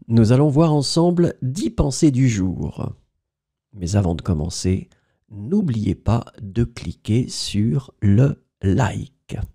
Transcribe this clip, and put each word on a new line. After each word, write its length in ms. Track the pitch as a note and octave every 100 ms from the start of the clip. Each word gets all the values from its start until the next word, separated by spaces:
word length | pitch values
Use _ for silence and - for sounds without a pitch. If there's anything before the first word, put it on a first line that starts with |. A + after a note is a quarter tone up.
| -
nous 260 | A#2 G#2+
allons 180 | B2+ D3+
voir 240 | C#3 E3
ensemble 600 | D3+ C#3 - E3+ F3 E3+ -
dix 300 | B2+ C#3+ B3
pensées 400 | - D3 B2+ D#3+
du 180 | B2+ C3+
jour. 640 | G#2+ F#2 E2 D2 - - - _ _ _ _ _ _ _
Mais 240 | G#2 F2 G2+
avant 180 | F#2+
de 60 | E2
commencer, 680 | - E2+ D2 - F#2 F#2+ - _ _ _ _
n'oubliez 640 | G#2 G#2 G3+ F#3 A2+ G#2
pas 320 | - - A#2 - -
de 200 | G2+ F#2+
cliquer 640 | A#2 - E2+ - - A2 -
sur 640 | - - G2+ G#2+ C#3+ - -
le 420 | G2+ G2+ C#3 D3 _ _
like. 760 | - - B2 G2 - _ - - -